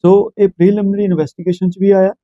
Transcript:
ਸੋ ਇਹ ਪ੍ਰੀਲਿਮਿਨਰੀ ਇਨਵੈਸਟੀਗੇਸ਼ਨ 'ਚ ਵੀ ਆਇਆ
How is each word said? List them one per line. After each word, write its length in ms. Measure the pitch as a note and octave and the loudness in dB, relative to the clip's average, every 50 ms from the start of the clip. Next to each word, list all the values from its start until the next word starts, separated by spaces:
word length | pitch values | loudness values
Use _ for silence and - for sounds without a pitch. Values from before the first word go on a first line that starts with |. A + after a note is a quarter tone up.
ਸੋ 300 | - F3 F#3+ G3+ - - _ | 4 4 2 2 0 -2 _
ਇਹ 100 | - G3+ | -2 -2
ਪ੍ਰੀਲਿਮਿਨਰੀ 560 | G3 - - F3 F#3+ G#3 G#3+ G3+ G3 G3 G3+ G#3 | -2 0 0 0 2 2 0 -2 -4 -2 -2 -2
ਇਨਵੈਸਟੀਗੇਸ਼ਨ 640 | F#3+ F3+ D#3 D#3 C#3 _ - E3 F3 F3 F3+ F#3 F3+ | -2 -2 -4 -4 -6 _ -10 -6 -6 -4 -4 -4 -6
'ਚ 60 | F3+ F#3 | -4 -2
ਵੀ 120 | F#3+ G3 | 0 2
ਆਇਆ 180 | G3 F#3+ F#3+ G3 G#3 _ | 2 2 2 0 -2 _